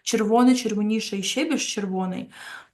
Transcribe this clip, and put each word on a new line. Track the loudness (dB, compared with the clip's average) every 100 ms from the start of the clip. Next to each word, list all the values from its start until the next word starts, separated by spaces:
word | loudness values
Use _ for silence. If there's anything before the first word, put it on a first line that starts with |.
червоний, | -2 0 4 6 6 4
червоніше | 0 0 0 0 -2 -6
і |
ще | -4 -2
більш | -2 -2 -2
червоний, | -4 -4 -2 -2 -4 -10 -14 -16 -16 -18